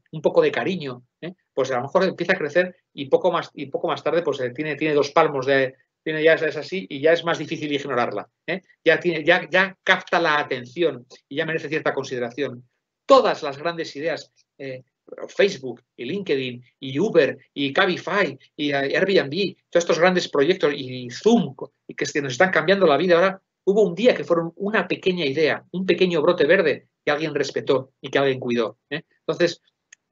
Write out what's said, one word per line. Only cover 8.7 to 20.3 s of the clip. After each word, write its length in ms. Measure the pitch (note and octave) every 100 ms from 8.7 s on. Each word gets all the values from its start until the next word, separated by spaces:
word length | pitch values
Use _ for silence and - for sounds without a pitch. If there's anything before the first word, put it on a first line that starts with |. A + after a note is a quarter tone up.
| _
Ya 160 | D#3 D#3
tiene, 240 | F3 D#3+
ya, 240 | D#3 F3+ D#3+
ya 260 | E3+ F#3+ F#3+
capta 380 | - F#3 - F3+
la 180 | E3 D3
atención 680 | C#3+ C3 B2 E3+ E3+ B2+ A#2+ - -
y 80 | C#3
ya 100 | D#3+
merece 220 | D#3+ D3+
cierta 240 | D3+ D3
consideración. 720 | C#3+ B2+ B2+ A#2+ A#2+ C3+ B2 - _ _ _ -
Todas 360 | C4+ G#3+ D3+
las 160 | D3 C3
grandes 380 | E3 E3+ D#3 C#3
ideas, 340 | D#3+ C3+ - _ _ -
eh, 280 | C3+ B2+ _ _ - - -
Facebook 560 | - G3 C#3 B2+ A#2 _ -
y 80 |
LinkedIn 580 | B2 F#3+ F#3 C#3 C3 B2 - -
y 200 | C3+ C3+
Uber 380 | G#3 F3 C3+ - _
y 200 | - C#3
Cabify 680 | C#3 F#3+ D#3 D3 G3 E3+ C3+ _
y, 160 | - D3
eh, 260 | C#3 C3+ D3+
Airbnb, 600 | F#3+ F#3+ C#3 D#3+ F#3+ - _
todos 140 | E3+
estos 160 | E3+ D#3+
grandes 300 | F3 F3+
proyectos 440 | E3